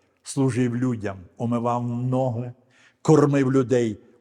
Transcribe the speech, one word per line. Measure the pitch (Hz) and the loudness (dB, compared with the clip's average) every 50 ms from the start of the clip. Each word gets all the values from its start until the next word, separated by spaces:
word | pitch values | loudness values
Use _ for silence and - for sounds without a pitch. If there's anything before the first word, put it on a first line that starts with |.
| _ _ _ _ | _ _ _ _
служив | _ - - 139 135 131 107 123 127 123 117 | _ -8 -2 0 0 0 2 0 0 0 0
людям, | 123 131 127 120 107 101 101 95 95 90 - _ | -2 -2 -2 -4 -4 -6 -8 -8 -8 -16 -20 _
омивав | - 127 117 120 120 117 120 120 120 120 120 | -6 -4 -2 -2 -2 -2 -2 -2 -2 -4 -4
ноги, | 120 120 123 127 127 127 131 127 113 117 127 123 120 _ _ _ _ _ _ _ _ _ | -6 -4 -4 -2 -2 -2 -2 -2 -4 -6 -8 -10 -12 _ _ _ _ _ _ _ _ _
кормив | _ - 156 147 143 143 143 139 135 127 | _ 4 6 6 6 4 2 2 2 2
людей, | 131 135 127 110 127 123 120 113 104 - - _ _ _ | 2 2 2 2 2 2 2 0 -4 -8 -14 _ _ _